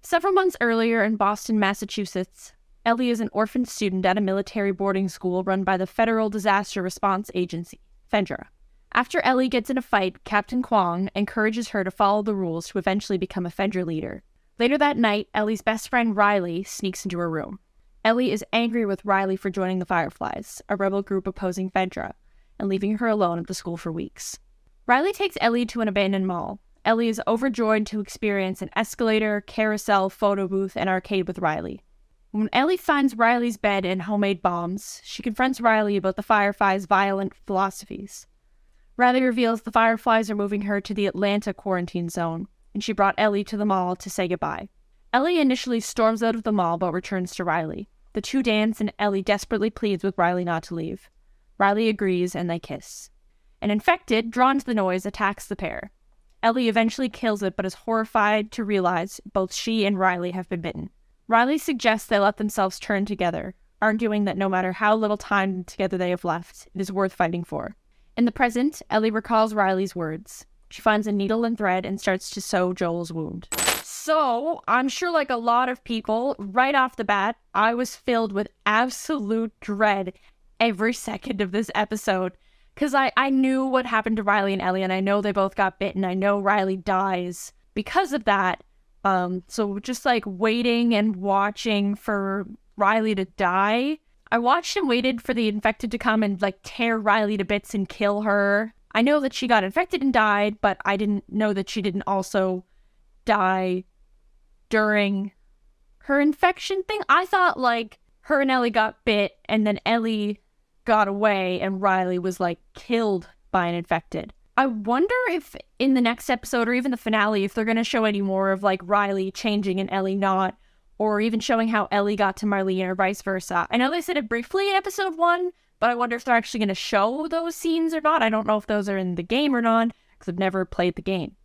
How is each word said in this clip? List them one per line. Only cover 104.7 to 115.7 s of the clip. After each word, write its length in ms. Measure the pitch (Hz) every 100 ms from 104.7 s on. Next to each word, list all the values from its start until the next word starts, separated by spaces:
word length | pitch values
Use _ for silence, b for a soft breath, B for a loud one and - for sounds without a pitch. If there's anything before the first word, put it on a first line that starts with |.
| 220 214 208 202 196 196 _ _ _ _ _ _ _
her 180 | - 277
infection 640 | 294 285 359 370 - 392
thing. 180 | 370 427 -
I 160 | 302 370
thought, 340 | 392 359 -
like, 400 | 254 233 220 - _ _
her 180 | - 277
and 120 | 269
Ellie 180 | 262 240
got 340 | 226 220 -
bit 340 | - 208 202 _ -
and 220 | 220 214
then 140 | 202 -
Ellie 540 | 233 226 220 208 208 _ _ _ _ -
got 220 | 214 202
away 540 | 196 214 196 185 180
and 220 | 190 190
Riley 340 | 196 185 185 180
was, 220 | 185 180
like, 180 | 180 170 _
killed 560 | - - 233 220 190 - _ _
by 160 | 185 175
an 80 | 170
infected. 580 | 170 165 - 165 - - _ -
I 80 | 269
wonder 480 | 220 208 247 381 494 508
if 280 | 349 - - -